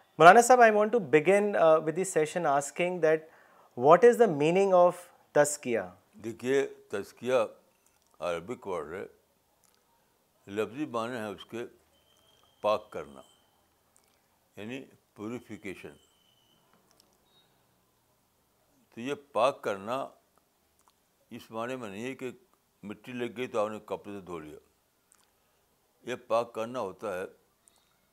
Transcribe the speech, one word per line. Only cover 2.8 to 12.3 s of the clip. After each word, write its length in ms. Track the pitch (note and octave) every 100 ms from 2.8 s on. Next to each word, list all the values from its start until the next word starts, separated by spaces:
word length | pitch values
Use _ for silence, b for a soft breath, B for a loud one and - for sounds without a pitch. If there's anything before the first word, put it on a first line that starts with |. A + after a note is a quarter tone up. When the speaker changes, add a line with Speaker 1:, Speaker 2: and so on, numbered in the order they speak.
| F3 F3+
Speaker 1:
that 160 | D#3 D#3+ - b b b b - C3
what 260 | F3 A#3+
is 160 | A3 A3+
the 120 | D3
meaning 340 | D3+ F3+ G3
of 180 | F#3 F3 E3+ - _ _
تزکیہ؟ 480 | D3 C#3+ - B2+ A2+ F#2 F2+ _
Speaker 2:
دیکھیے، 540 | G#2+ G#2+ A2+ B2 C3+ C#3 - _
تزکیہ 440 | G2+ F#2+ - B2+ B2+ G#2 - _ _ _ _ _ -
عربک 480 | F2 E2+ F2+ B2+ G2
ورڈ 260 | F2 D2
ہے، 120 | F2+ A2+ _ _ _ _ _ _ _ _ _ _ _ _ _ -
لفظی 340 | G2+ G2+ B2 D3+
معنی 320 | A#2+ A2+ B2
ہے 80 | G#2+
اس 200 | F#2 -
کے 200 | A#2 A#2+ - _ _ _ _ _